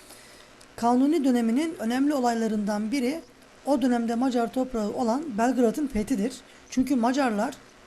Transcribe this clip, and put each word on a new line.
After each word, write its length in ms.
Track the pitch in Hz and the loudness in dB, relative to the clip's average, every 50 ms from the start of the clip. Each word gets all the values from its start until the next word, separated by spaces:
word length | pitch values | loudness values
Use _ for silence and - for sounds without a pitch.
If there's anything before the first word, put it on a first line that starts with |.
| - - - - - - - - - - - - - - - | -20 -20 -20 -20 -20 -20 -20 -20 -20 -20 -20 -20 -20 -20 -8
Kanuni 480 | - 226 233 247 247 269 285 320 339 254 | -2 0 2 4 4 4 4 2 2 2
döneminin 520 | 277 240 240 226 226 226 269 320 330 320 - | 2 2 2 2 2 0 0 0 -2 -4 -6
önemli 340 | 220 226 240 254 277 294 302 | -4 -2 0 0 2 2 2
olaylarından 800 | 269 247 247 233 226 226 220 220 214 208 202 214 208 220 214 | 2 2 2 2 0 0 0 -2 -2 -2 -2 -2 -2 -2 -2
biri 300 | 247 285 240 247 311 330 - - - - - - - - - | -2 -2 -2 -2 -2 -4 -10 -16 -20 -20 -20 -20 -20 -8 -2
o 160 | 269 294 240 | -2 0 2
dönemde 340 | 247 254 247 240 233 226 233 | 2 2 2 0 0 -2 -2
Macar 380 | 233 262 269 233 247 233 226 - | 0 0 0 0 0 -2 -2 -2
toprağı 400 | 254 247 254 - 226 208 208 - | -4 -4 -2 -2 -4 -4 -2 -2
olan 440 | - 254 220 226 277 330 311 208 | -2 0 0 0 0 -2 -4 -2
Belgrad'ın 500 | 196 226 254 247 247 247 220 214 302 302 | 0 0 0 2 2 2 2 2 0 -4
fethidir. 460 | 262 - 208 214 - 269 202 196 269 - - - - - - - - | -2 -2 -4 -2 -2 -2 -2 -2 -2 -4 -8 -16 -20 -20 -20 -20 -4
Çünkü 260 | - 254 262 262 294 | -2 -2 0 2 2
Macarlar 600 | 240 220 247 254 294 269 247 214 202 220 285 285 - - - - - - | 2 2 2 2 2 0 0 0 -2 -2 -4 -6 -10 -18 -20 -20 -20 -8